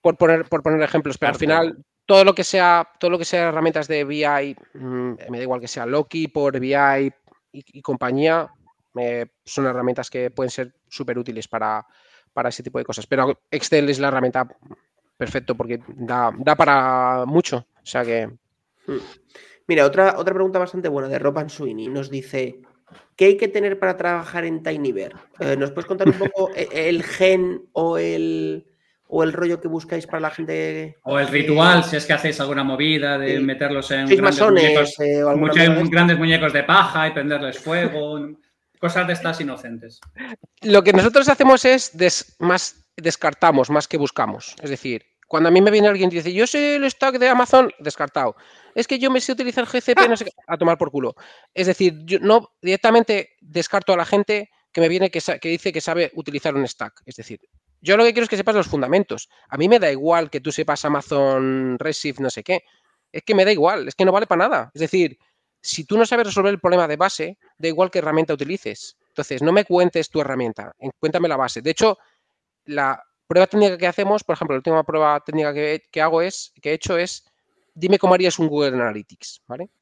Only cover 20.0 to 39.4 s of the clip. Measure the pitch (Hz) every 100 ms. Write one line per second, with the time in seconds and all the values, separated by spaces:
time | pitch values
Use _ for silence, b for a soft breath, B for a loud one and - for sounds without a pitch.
20 | 190 - 175 190 190 190 180 185 175 143
21 | 135 135 139 151 147 - 139 110 110 139
22 | 135 139 131 135 127 - _ _ _ b
23 | b - 190 202 214 208 202 196 185 185
24 | 175 175 165 175 165 160 160 156 143 101
25 | 95 - _ _ 143 139 139 147 170 190
26 | 185 185 190 190 185 - 139 156 160 170
27 | 170 - 185 190 180 180 - - 165 165
28 | 170 165 165 160 160 156 _ _ _ _
29 | _ 156 160 156 175 170 170 165 160 170
30 | 160 165 156 156 160 160 160 160 160 156
31 | - 139 139 143 151 151 170 175 165 151
32 | - 151 160 147 139 139 135 131 151 156
33 | 143 139 135 135 135 135 143 139 135 135
34 | 135 135 196 143 214 185 156 151 147 -
35 | 147 147 147 147 151 151 170 165 165 170
36 | 175 160 165 160 156 143 139 185 180 165
37 | 156 151 139 147 139 127 156 170 170 151
38 | 147 151 147 151 _ _ _ _ 170 180
39 | 180 170 165 165